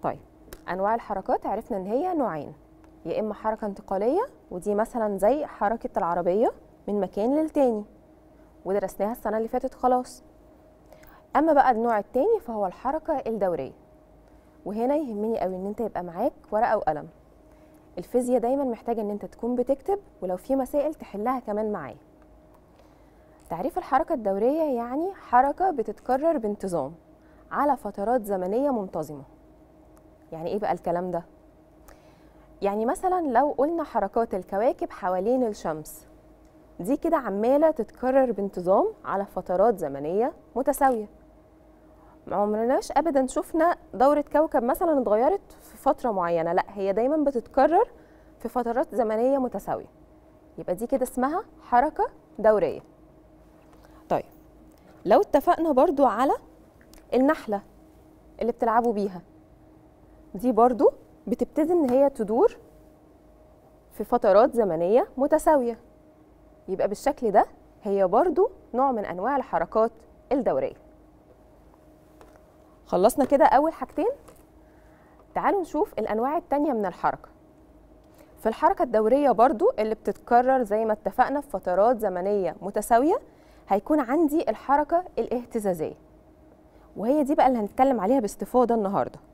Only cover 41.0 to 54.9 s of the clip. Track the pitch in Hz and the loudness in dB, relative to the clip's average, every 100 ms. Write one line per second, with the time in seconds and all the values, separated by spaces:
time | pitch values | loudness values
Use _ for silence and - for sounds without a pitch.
41 | 208 - - - _ _ - - - - | -6 -16 -20 -20 _ _ -20 -20 -20 -20
42 | - - - 185 208 214 233 302 - - | -20 -20 -6 -2 0 0 0 0 0 0
43 | 320 277 254 302 370 320 330 - - 190 | 2 0 0 -4 -2 0 2 0 -8 2
44 | 262 294 285 294 311 277 233 311 349 285 | 4 4 2 0 2 0 0 0 2 2
45 | 233 208 269 392 - - - - 277 302 | 2 2 2 0 -6 -20 -20 -4 -2 0
46 | 247 196 170 170 165 180 - 202 196 196 | -2 -2 0 0 0 0 -2 -6 -2 0
47 | 247 311 285 247 - - 285 339 494 - | 0 0 0 -4 -4 2 4 4 2 -4
48 | - - - - 233 254 233 233 320 302 | -20 -20 -20 -14 -6 -4 -2 -2 -2 -2
49 | 220 220 247 277 254 196 - 117 - - | 0 2 2 0 -2 -6 -6 -8 -8 -20
50 | - - - - - - 160 180 240 269 | -20 -20 -20 -20 -20 -14 -6 -6 -2 -2
51 | 247 - 254 349 440 - - 247 294 302 | -2 -2 -2 -2 -8 -20 2 2 4 0
52 | 466 - _ - 214 214 156 104 - - | -4 -4 _ 0 4 4 2 -4 -14 -20
53 | - - - - - - - - - - | -20 -20 -20 -20 -20 -20 -20 -20 -20 -20
54 | - 160 - - - - - - - | -4 -4 -4 -20 -20 -20 -20 -20 -20